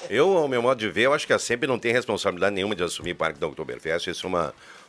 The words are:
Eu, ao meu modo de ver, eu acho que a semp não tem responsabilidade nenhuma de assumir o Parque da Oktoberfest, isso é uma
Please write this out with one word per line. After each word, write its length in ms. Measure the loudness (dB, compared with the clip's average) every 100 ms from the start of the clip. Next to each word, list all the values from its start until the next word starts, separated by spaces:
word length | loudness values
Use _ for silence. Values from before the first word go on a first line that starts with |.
| -2
Eu, 260 | 2 4 4
ao 120 | 2
meu 120 | 2
modo 180 | 2 2
de 120 | 0
ver, 120 | 2
eu 120 | 4
acho 120 | 4 2
que 60 |
a 60 | 0
semp 240 | 0 -2
não 160 | 0 0
tem 140 | 0
responsabilidade 640 | 0 0 0 0 0 0
nenhuma 200 | 0 -2
de 80 | -2
assumir 300 | -2 -4 -6
o 40 | -2
Parque 220 | -4 -2
da 80 | -4
Oktoberfest, 640 | -4 -10 -8 -4 -4 -4
isso 180 | -6 -2
é 20 |
uma 260 | -2 -2 -6 -18 -20